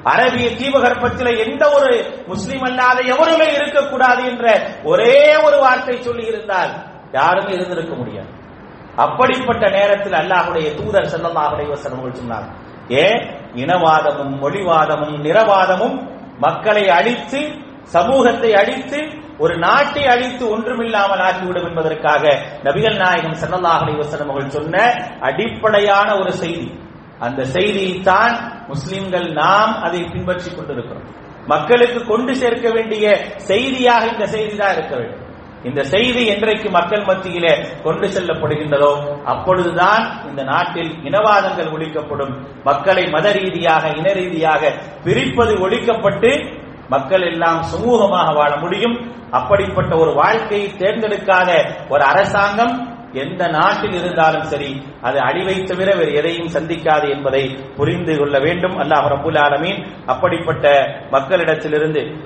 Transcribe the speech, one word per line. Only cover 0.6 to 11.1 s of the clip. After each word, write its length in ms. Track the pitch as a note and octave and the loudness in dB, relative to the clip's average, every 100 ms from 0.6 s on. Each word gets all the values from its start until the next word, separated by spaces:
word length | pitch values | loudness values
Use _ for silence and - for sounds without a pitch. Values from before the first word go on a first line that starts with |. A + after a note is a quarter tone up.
| C4+ C4+ A#3+ A#3+ A#3+ - B3 A#3 A3+ | 0 2 2 2 -2 -2 -2 0 -2
எந்த 200 | C#4 D4+ | 2 4
ஒரு 540 | C#4+ C4+ A#3 - - - | 4 4 2 0 -10 -10
முஸ்லிம் 340 | G3 - C4+ | -8 -6 -4
அல்லாத 400 | B3+ B3+ B3 B3+ | -4 2 2 4
எவருமே 520 | B3+ C4 D#4+ D#4+ D#4+ | 2 2 4 4 4
இருக்கக்கூடாது 720 | D4 D4 D4 - B3+ B3+ B3 B3+ | 2 0 0 0 2 4 4 0
என்ற 360 | A#3+ A#3 G3+ - - | -2 2 2 2 -8
ஒரே 600 | D3+ F3+ A3+ C4+ D4+ D4+ | 0 2 4 6 6 6
ஒரு 160 | D4+ C#4+ | 6 6
வார்த்தை 420 | C4 B3+ C4 B3 | 4 2 0 -4
சொல்லி 240 | A#3+ A#3 A3+ | -4 -6 -4
இருந்தால் 440 | G#3+ G3+ F#3+ D#3 C#3 - - - | -6 -2 -2 -2 -6 -14 -18 -6
யாருமே 420 | C3 D#3 F#3 G3+ | 0 2 2 0
இருந்திருக்க 420 | F#3 F3+ F3 D#3+ C3+ | -4 -4 -6 -6 -8
முடியாது. 320 | A#2 G#2 - - - - - - - - | -10 -10 -14 -18 -20 -20 -20 -20 -14 0
அப்படிப்பட்ட 760 | C#3+ - C4 C4 B3+ G#3+ G#3 | 0 2 0 2 -2 0 2
நேரத்தில் 420 | F#3+ G3+ G3+ G3+ | 2 2 2 0
அல்லாஹ்வுடைய 720 | F3 F3+ F#3 E3 E3 D#3 D3+ | -2 2 0 2 0 -2 -4
தூதர் 200 | G#3 G3 | 0 0
ஸல்லல்லாஹு 500 | D#3+ | 0